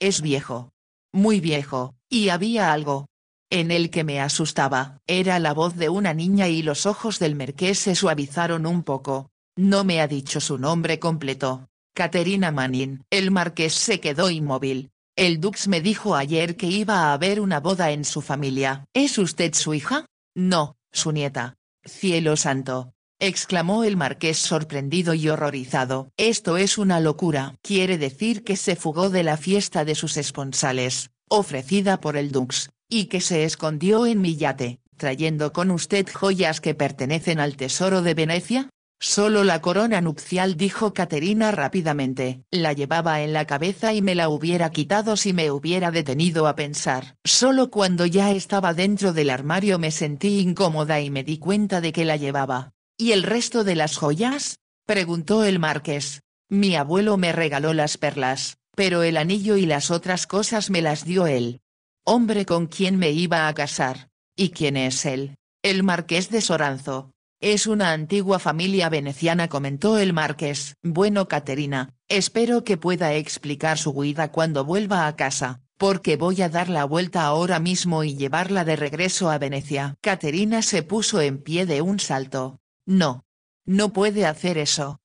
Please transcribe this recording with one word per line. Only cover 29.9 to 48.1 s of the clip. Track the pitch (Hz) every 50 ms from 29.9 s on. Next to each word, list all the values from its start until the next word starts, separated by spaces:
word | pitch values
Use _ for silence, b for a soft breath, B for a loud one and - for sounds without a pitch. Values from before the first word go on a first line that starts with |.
| 151
sus | - - 151 -
esponsales, | 156 139 - - 151 135 135 131 - - 135 127 127 123 127 127 - - - _ _ _ _
ofrecida | 214 208 196 - 151 131 131 - 196 202 190 202 190 185
por | - 156 147
el | 147 143 143
dux, | 135 131 127 123 - - - - _ _ _ _
y | 233 220 190
que | - - 180
se | 175 - 180 156 156
escondió | 160 156 - 165 156 156 147 165 190 214 226 240
en | 233 233 202
mi | 185 170 165
yate, | 147 151 139 131 135 127 120 123 - _ _ _
trayendo | - - 139 135 135 156 160 156 147 151 147
con | - 175 180 190
usted | 180 165 - - 208 202 190 -
joyas | - - 196 196 190 180 180 160 160 156
que | - 165 147
pertenecen | 151 147 139 143 135 131 131 156 165 165 180 165 156
al | 143 147 139
tesoro | 139 131 131 - - 175 190 190 185
de | 175 170 160
Venecia?". | 160 160 156 170 175 175 - 233 262 277 269 - _ _ _ _ _
"Solo | - - - 202 202 214 214 208 196
la | 190 165 160
corona | 160 175 175 196 220 233 220 180
nupcial", | 175 160 147 - - - 180 180 185 190 185 151
dijo | 196 196 - - 226 202
Caterina | 190 - 175 165 165 147 151 190 214 220 220 214
rápidamente. | 202 165 139 127 - 190 156 160 151 143 135 131 131 135 131 127 127 131 - _
"La | - 180 165 156 147
llevaba | 143 139 139 160 170 165 170 156 151
en | 147 151
la | 151 156 151
cabeza | 151 143 139 160 185 190 - - 220 220
y | 214
me | 196 190 180
la | 175 165 156
hubiera | 151 139 156 165 180 175 170 156
quitado | 165 160 143 - 196 214 208 220 214
si | 202 - 202
me | 180 175 160 147
hubiera | 139 143 139 160 175 185 180 170
detenido | 165 165 156 139 127 147 170 180 156 160 156
a | 147 143
pensar. | 160 147 147 147 - - 156 131 131 131 - - _ -
Solo | - - - 247 262 262 262 254 247
cuando | - 208 196 185 180 170 175
ya | 180